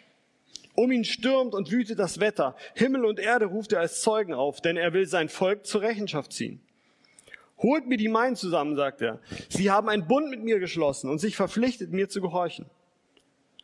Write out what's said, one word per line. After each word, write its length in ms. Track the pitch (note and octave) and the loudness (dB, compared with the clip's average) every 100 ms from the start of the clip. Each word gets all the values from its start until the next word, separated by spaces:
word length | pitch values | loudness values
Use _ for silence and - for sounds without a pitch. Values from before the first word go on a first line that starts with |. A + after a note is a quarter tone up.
| _ _ _ _ _ - - - | _ _ _ _ _ -20 -4 2
Um 140 | B3 | 2
ihn 140 | B3+ | 2
stürmt 500 | G#3+ - B3+ C4+ B3+ | 0 -2 2 2 0
und 160 | B3+ D3+ | -4 -2
wütet 300 | A#3+ A3 G#3+ | -2 -2 -2
das 180 | F#3 D#3+ | -2 0
Wetter. 380 | G#3 - C#3 - - | -2 0 -2 -4 -12
Himmel 300 | - B3 C4 | 0 2 2
und 160 | A3 G3 | 0 0
Erde 240 | G3+ A#3+ | 2 2
ruft 280 | G#3 G3+ G#3 | 2 -2 0
er 60 | F#3 | 0
als 240 | G3 - | 0 0
Zeugen 320 | - A3 F#3+ | 0 2 0
auf, 260 | B2+ C#3+ - | -2 -2 0
denn 160 | E3+ F3 | 0 0
er 160 | F3 | 0
will 140 | F3 F3+ | 0 2
sein 220 | F3 D#3 | 0 0
Volk 380 | - F#3 G3+ - | 0 0 0 -2
zur 160 | G#3+ | -2
Rechenschaft 500 | G#3+ G#3 G3+ D3+ - | -2 -2 -4 -6 -6
ziehen. 280 | - A#2 - _ _ _ _ _ _ _ - _ - | -8 -8 -10 _ _ _ _ _ _ _ -20 _ 0
"Holt 280 | A3 D4+ B3 | 2 2 2
mir 100 | B3 | 0
die 120 | G#3+ | 2
Meinen 260 | A3 B3+ | 2 2
zusammen", 400 | A#3+ F#3 E3 D3 | 0 0 0 0
sagt 260 | C#3+ C#3 - | 0 -2 -2
er. 200 | A#2 A2 - - - | -4 -4 -12 -16 -6
"Sie 220 | - G3 | 0 4
haben 180 | G3 G#3+ | 4 4
einen 200 | G#3+ D#3+ | 0 2
Bund 200 | C4+ D4+ | 2 2
mit 120 | B3+ | -4
mir 160 | A3+ G#3+ | -2 0
geschlossen 500 | F3 D#3 D3 C3+ C3+ | 0 0 0 0 -4
und 120 | D3+ | -2
sich 160 | G3+ - | -2 -2
verpflichtet, 560 | F#3+ G#3+ B3+ A#3+ F3 | -2 0 0 -2 -4
mir 160 | F#3 G3 | -4 -4
zu 120 | G3+ | -4
gehorchen. 460 | F3+ F3+ F3 - - _ _ _ _ _ _ _ _ - | -2 -2 -4 -6 -16 _ _ _ _ _ _ _ _ -20